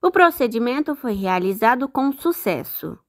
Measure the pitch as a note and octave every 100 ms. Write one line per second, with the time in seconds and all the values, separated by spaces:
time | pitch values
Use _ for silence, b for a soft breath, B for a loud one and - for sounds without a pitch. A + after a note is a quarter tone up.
0 | F#4 F#4 F4+ - B3 A3+ A#3+ C4 D4+ C#4+
1 | B3 G3+ F#3+ F#3 F#3 G3 A3+ B3+ C4 C4+
2 | C#4 C4+ E4+ E4+ - D#3 D3 - D#3+ -